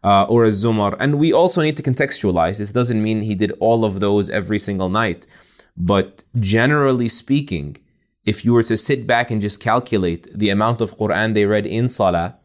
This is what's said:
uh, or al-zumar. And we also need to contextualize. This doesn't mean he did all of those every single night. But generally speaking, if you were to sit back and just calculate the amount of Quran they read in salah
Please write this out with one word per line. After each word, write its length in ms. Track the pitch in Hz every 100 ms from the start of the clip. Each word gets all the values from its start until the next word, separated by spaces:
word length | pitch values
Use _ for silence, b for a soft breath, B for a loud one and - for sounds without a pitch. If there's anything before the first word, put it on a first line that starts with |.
uh, 200 | 101 101
or 220 | 101 120 113
al-zumar. 500 | 98 117 110 101 -
And 200 | 135 147
we 120 | 160
also 300 | 120 175 175
need 160 | 156 147
to 60 |
contextualize. 760 | 139 127 139 - 101 90 82 101
This 140 | 104
doesn't 320 | 123 123 110
mean 180 | 110 110
he 140 | 107 98
did 160 | 101 -
all 260 | 113 113 110
of 140 | 95
those 300 | 101 104 98
every 280 | 107 95 104
single 320 | - 95 92
night. 380 | 101 110 85 _ b b b b -
But 480 | 87 98 95 - _ 123
generally 680 | 98 110 123 147 139 127 117
speaking, 720 | - - 139 143 85 71 71 _ _ _ _ -
if 180 | 104
you 80 | 117
were 100 | 120
to 120 | 113 113
sit 300 | - 135 117
back 240 | 120 -
and 120 | 110
just 200 | 101 -
calculate 680 | - 117 123 107 90 85 - 101
the 140 | 104
amount 320 | 98 113 117
of 160 | 110 -
Quran 380 | 107 92 110 104
they 100 | 101
read 220 | 107 104
in 200 | 110 127
salah 520 | - 95 87 87 -